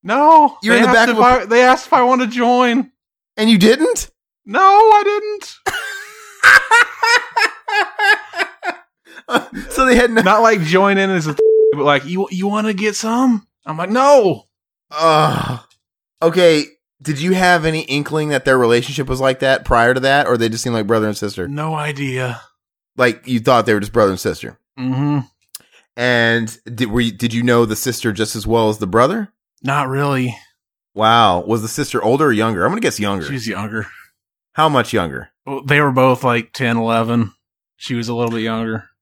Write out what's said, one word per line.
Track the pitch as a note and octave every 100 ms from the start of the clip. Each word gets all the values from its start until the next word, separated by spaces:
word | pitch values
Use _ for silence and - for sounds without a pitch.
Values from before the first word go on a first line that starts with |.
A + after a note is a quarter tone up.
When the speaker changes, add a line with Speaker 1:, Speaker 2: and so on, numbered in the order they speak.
Speaker 1:
No. | F3+ B3+ D4+ D#4+ D4 -
Speaker 2:
You're | G#3
Speaker 1:
They | A#3+
Speaker 2:
in |
the | B3
Speaker 1:
asked | A#3
Speaker 2:
back | A#3
Speaker 1:
if | A3
Speaker 2:
of |
a |
Speaker 1:
I, | A#3+ B3+ G3
they | A#3
asked | B3+ C4 -
if |
I | C#4+
wanted | B3 B3+ B3
to | A#3+
join. | A#3+ B3 B3 A#3+ - _ _ _ _ -
Speaker 2:
And | A3
you | G#3+
didn't? | G#3+ A3+ G4+ A4+ - _ _ _
Speaker 1:
No, | - A#3+
I | F#4+ G4+ A4 G#4
didn't. | G4+ G#4 G#4 G#4 - -
<laughs> | - - - G4 G#4 - G#4 - - - - A#4 A#4+ - A#4 A#4+ - - G#4 - - G#4 G4 - G4+ G#4 - E4+ - - F#4 - _ _ _ - - - - - -
Speaker 2:
So | -
they | C4
had | A#3 A#3+
no | A3
Speaker 1:
Not | F#3 G#3+
like | A3+ G#3+
join | D#3 F#3 G3 G3
in | G3
as | F#3 D#3
a |
th-, | C#3+ - - -
but | C#3+
like, | C#3+ C#3+ C#3
"You, | F#3 G3
you | F#3 G3
wanna | G#3 G#3+
get | F#3+ G#3+ G3
some?" | A3 A#3 C4 A3 _ _ -
I'm | D#3
like, | F#3
"No." | A#3 C#4 C#4+ G3 - _ _ _ _ _
Speaker 2:
Ugh. | D3 E3 D3+ D3+ - - B2 _ _ _ _ _ _
Okay, | E3 F3 F3 D#3 - _ _ _
did | C#3 C#3
you | F3
have | F#3+ F3+ F3 D#3+
any | D#3
inkling | - C#3 C#3+ D#3 D3+
that | C#3 C3+
their | C3
relationship | A#2 A#2+ A#2+ C#3 B2+
was | B2+
like | C3 B2+
that | C3+ C3 -
prior | A#2+ A#2
to | C3
that, | C3+ C#3 C3+
or | A#2+
they | A2+
just | A2+
seemed | B2+
like | A#2 G2+
brother | A2+ G#2+
and | G2+
sister? | G#2 G2 F2+
Speaker 1:
No | C#3+ D#3
idea. | D#3 D3+ C#3 C#3 B2+ B2+ A#2+ _ _ _ _ _ -
Speaker 2:
Like, | B2 A2 -
you | A#2+
thought | A#2+ A#2+ A2
they |
were | G#2
just | G#2
brother | A2 G2+
and | F#2
sister? | - E2 A#1+ - _ -
Speaker 1:
Mm-hmm. | B2+ C3 D3 D3 A#2+ _ _ - _ _ _ -
Speaker 2:
And | B2 A#2+ A#2 A#2 A2 -
did, | - A#2+ B2
were | A2+
you, | A#2
did | G2 A#2+
you | A#2
know | A#2+ A#2+ A2+
the | G#2+
sister | C3 A#2 A#2
just | G2+ G#2+
as | A2 G#2
well | A#2 A2
as | G#2+
the | G2+
brother? | G#2+ C3+ A3 G3+ _ _ _
Speaker 1:
Not | C3 C#3+ C3
really. | C3+ C#3+ C3 B2+ A2 _ _ _ _ _
Speaker 2:
Wow. | G2 A2 A#2 G#2+ F2+
Was | F2 A2+
the | G#2+
sister | - C3+ B2
older | G#2+ C3+ D3+
or |
younger? | G#2 A2+ G2
I'm | G#2
gonna | G#3+
guess | E3 -
younger. | G3+ G2 E2
Speaker 1:
She |
was | C3+ A2
younger. | F#2+ G#2 A2 G#2 - _ _ _ _ _
Speaker 2:
How | - D#3
much | C#3 G#2+
younger? | A2 E2+ C2 - _
Speaker 1:
Well, | - C3+
they | C3+ D3
were | D3
both, | B2+ C3 B2+
like, | C3 A#2 A2+
ten, | - B2 A#2
eleven. | A2+ A2+ A2+ A#2 G#2+ _ _ _ _ _
She | -
was | A#2+ A#2
a |
little | A#2 A#2
bit | A2+
younger. | A2+ A2+ A2+ A2 - _